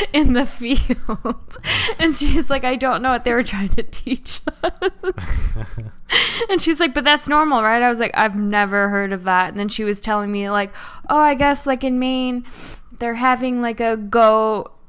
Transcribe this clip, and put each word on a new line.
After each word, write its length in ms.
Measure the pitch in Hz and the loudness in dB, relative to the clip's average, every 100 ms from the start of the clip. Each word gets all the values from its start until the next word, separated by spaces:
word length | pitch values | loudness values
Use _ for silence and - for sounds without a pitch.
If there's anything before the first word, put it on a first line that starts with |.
| - | 0
in 220 | 294 294 | 4 4
the 120 | 240 269 | 4 0
field. 1120 | - 233 269 - 247 - 214 - - - - | -4 2 2 2 0 -2 -4 -6 -8 -10 -10
<laughs> 360 | - - - - | -4 -2 -2 0
And 160 | 320 | 0
she's 340 | 285 294 320 - | 2 4 6 4
like, 140 | 269 | 2
"I 120 | 254 262 | 0 0
don't 260 | 262 240 | 0 0
know 80 | 262 | 0
what 140 | 240 | 0
they 80 | 247 | 0
were 100 | 240 | 0
trying 280 | 240 202 202 | 0 -2 4
to 120 | - | 4
teach 580 | - - - 262 - - - - | 4 -2 -4 -4 -4 -6 -6 -4
us." 280 | 359 - 370 - 370 - - - - 110 | -6 -2 -4 -4 -6 -6 -2 0 0 -2
<laughs> 960 | 107 - 107 - - - - - 453 | -4 -8 -10 -12 -4 -2 -2 -4 -2
And 100 | 381 | 0
she's 180 | 330 311 | 0 0
like, 140 | 330 | 0
"But 100 | 285 | 0
that's 240 | 269 294 277 | 2 2 2
normal, 340 | 302 311 247 | 2 4 2
right?" 200 | 214 233 | 2 4
I 60 | 247 | 2
was 100 | 233 | 2
like, 120 | 226 | 0
"I've 220 | - 220 202 | 0 0 0
never 520 | 202 208 196 202 202 | 0 2 2 2 0
heard 240 | 202 196 | 0 -2
of 120 | 190 | -4
that." 240 | 185 180 185 | 0 0 0
And 80 | 202 | -4
then 100 | 202 | -6
she 160 | - | -4
was 160 | 214 202 | -4 -4
telling 300 | 220 208 202 | -2 -2 -2
me, 200 | 202 202 | -4 -2
like, 220 | 202 202 - - - - | -2 -2 -8 -16 -12 -2
"Oh, 100 | 294 | 2
I 160 | 302 | 4
guess, 320 | 269 285 285 277 | 4 2 2 -2
like, 180 | 254 | -2
in 140 | 262 254 | 0 0
Maine, 460 | 254 262 254 247 247 - - - - 226 | 0 -2 -2 -6 -10 -14 -16 -16 -18 -8
they're 160 | 233 | -6
having, 460 | 233 254 240 254 247 | 0 0 2 0 -2
like, 180 | 233 226 | -2 -2
a 160 | 226 226 | -2 -2
goat 760 | 202 233 220 220 220 208 - - | 0 4 6 6 2 -2 -6 -16